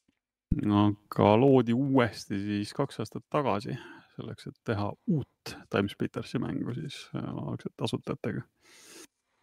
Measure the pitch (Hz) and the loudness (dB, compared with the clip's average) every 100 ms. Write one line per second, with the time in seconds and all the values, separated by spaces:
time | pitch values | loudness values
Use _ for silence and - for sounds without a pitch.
0 | _ _ _ _ - - 104 101 104 104 | _ _ _ _ -2 0 4 4 4 2
1 | - - 104 107 139 131 117 117 139 135 | -4 4 6 8 8 6 4 2 2 4
2 | 113 - - 101 101 104 104 - 139 - | 2 0 -8 -6 -2 -2 -2 -4 -4 -4
3 | 113 - - 151 135 101 131 127 - - | -8 -10 -4 -2 0 0 -2 -8 -12 -20
4 | - - 120 - - - - 104 104 - | -18 -14 -12 -12 -14 -8 -4 -2 -2 -4
5 | - 156 - _ - - - 104 104 - | -2 -2 -2 _ -16 -16 -4 0 0 -2
6 | 113 - - - - - - 123 147 - | -4 -4 -6 -6 -4 -6 -6 -8 -10 -12
7 | - - - - 139 - - - 127 - | -12 -10 -8 -8 -8 -8 -10 -6 -4 -4
8 | - - 120 131 - _ _ - - - | -6 -8 -6 -8 -10 _ _ -20 -20 -20
9 | - _ _ _ | -20 _ _ _